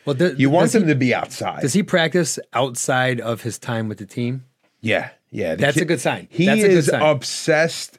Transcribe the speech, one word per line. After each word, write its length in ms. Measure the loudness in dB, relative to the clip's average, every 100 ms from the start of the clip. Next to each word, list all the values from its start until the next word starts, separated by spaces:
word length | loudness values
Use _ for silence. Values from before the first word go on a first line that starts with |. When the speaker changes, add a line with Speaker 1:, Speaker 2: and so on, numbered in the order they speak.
Speaker 1:
Well, 100 | -4
do-, 200 | 0 0 2
Speaker 2:
You 140 | 4
want 140 | 4 4
Speaker 1:
does 60 |
Speaker 2:
them 80 | 4
Speaker 1:
he, 40 | 4
Speaker 2:
to 40 |
be 200 | 2 2
outside. 480 | 0 -4 -8 -8 -4
Speaker 1:
does 100 | -2
he 100 | 0
practice 560 | 0 0 2 2 0 -4 -6
outside 680 | -2 -2 -2 -2 0 2 -2
of 220 | -2 -4
his 160 | -6 -10
time 300 | -6 -4 -4
with 80 | -8
the 60 | -10
team? 380 | -6 -6 -6 -12 _ _ _
Speaker 2:
Yeah, 260 | -2 -2 -2 -14 _
yeah. 240 | -6 -4
The 80 | 0
Speaker 1:
That's 140 | 0 0
a 20 |
Speaker 2:
kid, 80 | 0
Speaker 1:
good 120 | -2
sign. 280 | -2 -4 -6
Speaker 2:
he 140 | -2 2
Speaker 1:
That's 140 | 4
a 60 | 4
good 80 | 4
Speaker 2:
is 100 | 2
Speaker 1:
sign. 120 | 2
Speaker 2:
obsessed. 960 | 2 2 -2 -8 0 2 0 -2 -14